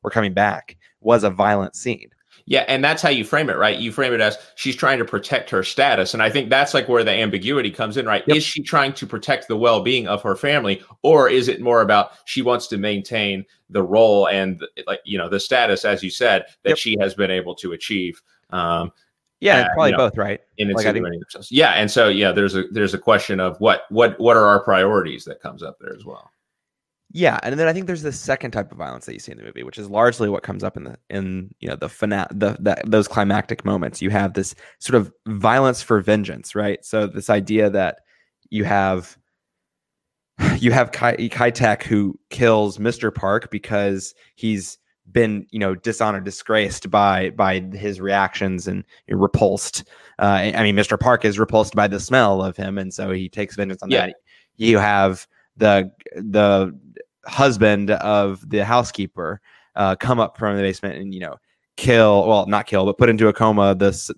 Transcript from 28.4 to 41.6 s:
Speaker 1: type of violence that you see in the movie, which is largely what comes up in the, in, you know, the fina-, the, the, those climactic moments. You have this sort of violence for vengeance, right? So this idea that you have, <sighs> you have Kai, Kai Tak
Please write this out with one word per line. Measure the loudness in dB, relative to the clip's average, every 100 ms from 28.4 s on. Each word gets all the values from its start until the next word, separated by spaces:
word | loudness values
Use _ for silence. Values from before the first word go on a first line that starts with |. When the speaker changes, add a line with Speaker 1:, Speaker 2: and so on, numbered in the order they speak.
| -4
Speaker 1:
type | -6 -8
of | -10
violence | -12 -12 -16
that |
you | -16
see | -16
in | -18
the |
movie, | -18 -16
which | -16 -14
is | -4
largely | 4 4 4 -2
what | -2
comes | -6 -8
up | -8 -10
in |
the, | -16 -18 -10
in, | -8 -6 -8 -10 -12
you | -10
know, |
the | -8 -10
fina-, | -4 -2 -2 -4
the, | -2 -2 0
the, | -2 -2
those | 2 2 2
climactic | 0 0 0 -2 -6
moments. | -4 -4 -4 -6
You | -2
have | 0 -2
this | -4 -6 -10 -20 _
sort | 0
of | 0 0 _ -10
violence | 0 2 4 2 0
for | 0 0
vengeance, | 2 0 0 -10 -10
right? | -4 -4 -4
So | -4 -4 -4
this | -6 0
idea | 0 2 2 2
that | 2 -2 -4 _ _ _ _ -10
you | -4
have, | 0 0 0 -2 -8 _ _ _ _ _ _ _ _ _ _ _ _ -2
<sighs> | -2 2
you | 2
have | 2 0
Kai, | 0 -2 -2 -6
Kai | 0 0
Tak | 2